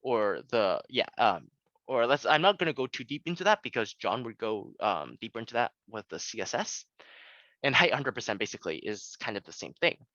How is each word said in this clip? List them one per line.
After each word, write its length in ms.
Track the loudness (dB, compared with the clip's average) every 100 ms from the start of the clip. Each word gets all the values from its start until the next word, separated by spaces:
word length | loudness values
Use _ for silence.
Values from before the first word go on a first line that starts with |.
or 380 | 0 2 2 0 0
the, 300 | 2 4 2 -2
yeah, 180 | -2 -2 4
um, 300 | 4 4 -4 _ _ _ -2
or 200 | 2 4
let's, 200 | 2 4
I'm 160 | 6
not 160 | 6 4
gonna 140 | 0
go 140 | 0 -4
too 180 | -6
deep 180 | -8 -8 -6
into 180 | -2
that 180 | 2 2
because 320 | 2 -2 -2
John 300 | -2 -2 -2
would 140 | -4 -6
go, 340 | -4 -4 -6 -2
um, 360 | 0 0 -4 -10
deeper 180 | -10 -10
into 160 | -6
that 180 | -2 -2 _ _
with 180 | -12 -10
the 100 | -10
C 220 | -8 -6
S 140 | -4
S. 300 | -2 -4 -6 -12 _ -20 -20 -20 -20 _ _
And 120 | 2
height 180 | 4 4
hundred 200 | 2 -2
percent 240 | -4 -4 -4
basically 400 | -4 -6 -6 -6
is 380 | -6 -8 -10 -10
kind 160 | -8 -8
of 80 |
the 80 | -10
same 220 | -14 -14 0
thing. 160 | -2 -2 _